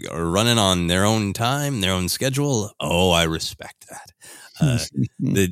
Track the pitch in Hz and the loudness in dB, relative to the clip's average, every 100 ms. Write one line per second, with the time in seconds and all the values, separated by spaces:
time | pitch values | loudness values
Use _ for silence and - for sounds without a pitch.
0 | 50 78 85 90 117 117 98 92 85 90 | -6 -6 -2 2 2 4 4 2 2 2
1 | 101 110 101 92 117 139 143 135 95 92 | 2 2 0 -2 -2 -2 -4 -2 0 0
2 | 92 - 131 135 143 123 101 - - 87 | -2 -2 -2 -2 0 0 -2 -6 -2 2
3 | 92 85 82 80 - - - - - - | 4 4 2 -2 -6 -10 -16 -18 -20 -20
4 | - _ - - - - 76 - - 71 | -20 _ -20 -20 -18 -2 0 0 -2 -4
5 | 64 - - - 95 | -4 -2 -2 0 0